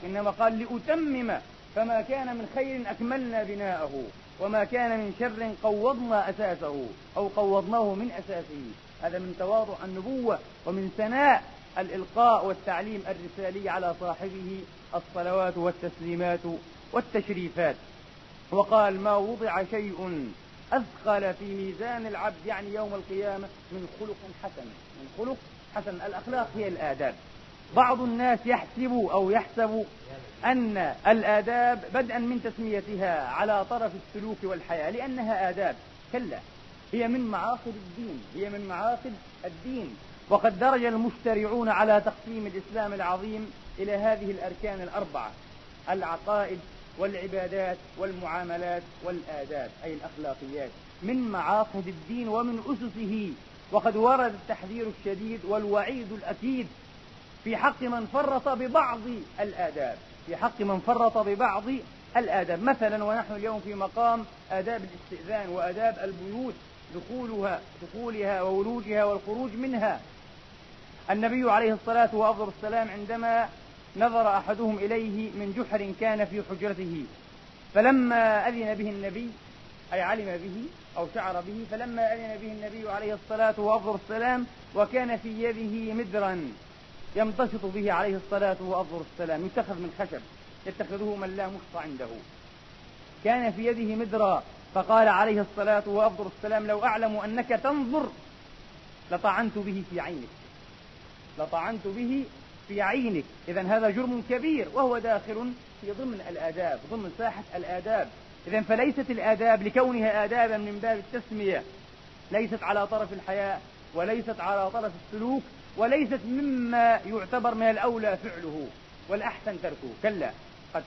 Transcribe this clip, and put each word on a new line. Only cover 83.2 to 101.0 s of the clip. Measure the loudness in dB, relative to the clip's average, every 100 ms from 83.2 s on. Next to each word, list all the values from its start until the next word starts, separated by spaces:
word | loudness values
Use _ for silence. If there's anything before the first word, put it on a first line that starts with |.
| -4 2 4 4
وأفضل | 2 2 2 -4
السلام، | -4 -2 2 0 -2 -8 -6
وكان | 2 2 4 0 -2
في | -4
يده | -2 -2 -2 -4 -4 -2
مدرا | -2 -2 0 0 0 -4 -10 -16 -20 -20 -16 -8 0
يمتشط | 0 2 0 0 -4
به | -2 2
عليه | 2 2 0
الصلاة | -2 2 2 2
وأفضل | 0 -2 -2 -6 -10
السلام، | -6 -4 -2 -2
يتخذ | -2 -2
من | -4 -8 -6
خشب، | -6 -6 -12 -18 -20 -14 -12
يتخذه | -8 -6 -4 -4 -4
من | -6 -4
لا | -6
مشط | -8 -10 -10
عنده، | -10 -8 -8 -10 -14 -20 -20 -20 -20 -20 -20 -20 -20 -2
كان | 2 4 2
في | 0 0
يده | 0 0
مدرا، | -2 0 4 4 4 0 -16 -4
فقال | -2 6 8 10
عليه | 8 6 4
الصلاة | 2 0 4 4 4
وأفضل | 4 4 2 -6 -6
السلام: | 0 0 2
"لو | 2
أعلم | 2 2 0 0
أنك | -2 -2 0
تنظر | 2 2 2 2 0 0 -6 -18 -20 -20 -20 -20 -20 -20 -20 -6
لطعنت | 0 2 2 2 0
به | -4 -4 -4
في | -6
عينك، | -4 -6 -10 -14 -20 -20 -20 -20 -20 -20